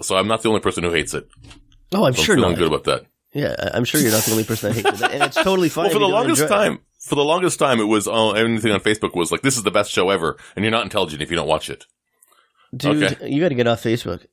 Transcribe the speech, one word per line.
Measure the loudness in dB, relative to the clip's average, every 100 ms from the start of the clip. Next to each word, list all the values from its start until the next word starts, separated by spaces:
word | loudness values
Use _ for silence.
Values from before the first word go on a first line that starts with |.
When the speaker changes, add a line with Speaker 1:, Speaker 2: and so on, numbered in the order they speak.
Speaker 1:
so | -2 0
I'm | 0
not | 0
the | 2
only | 2
person | 0 -2
who | -2
hates | -2 -2
it. | -8 -10 -20 -20 -20 _ _ _
Speaker 2:
Oh, | 2
I'm | 2
Speaker 1:
So | 2
I'm | 2
Speaker 2:
sure | 4
Speaker 1:
feeling | 2
Speaker 2:
not. | 2
Speaker 1:
good | 0
about | 0
that. | -2 -4 -6 _ _
Speaker 2:
Yeah, | -6 -6 -4
I, | -4 -2
I'm |
sure | -2 0
you're | 2
not | 2
the | 0
only | -2
person | -2 -4 -2
that | -2
hates | -2 -2
it, | -4
and | -2
it's | -2 0
totally | 0 2 0
Speaker 1:
<laughs> |
Speaker 2:
fine | 0 0
Speaker 1:
Well, |
for | 2
Speaker 2:
if |
Speaker 1:
the | 2
Speaker 2:
you |
don't | 2
Speaker 1:
longest | 0 0
Speaker 2:
enjoy | 2
it. | 2
Speaker 1:
time, | 0 -4 _ _ -4
for | 0
the |
longest | 2 2 0 0
time, | 2 2
it | 2
was, | 2 2
uh, | 2 2
anything | 2 0 0 0
on | 2
Facebook | 2 0 -2
was | -2 -2
like, | 0
"This | 0 0
is |
the | 0
best | 0 0
show | 0 2
ever, | 2 0 -6 -12 -4
and |
you're | 0
not | 0
intelligent | 0 0 0 -4
if | -4
you | -2
don't | 0
watch | -2 -2
it." | -14 -16 _ _ _ _ _ _ _ _
Speaker 2:
Dude, | -6 -2 0
Speaker 1:
Okay. | 0 -2 -4
Speaker 2:
you | 0
gotta | 0
get | 2 2
off | 0
Facebook. | 0 -2 -4 -10 -12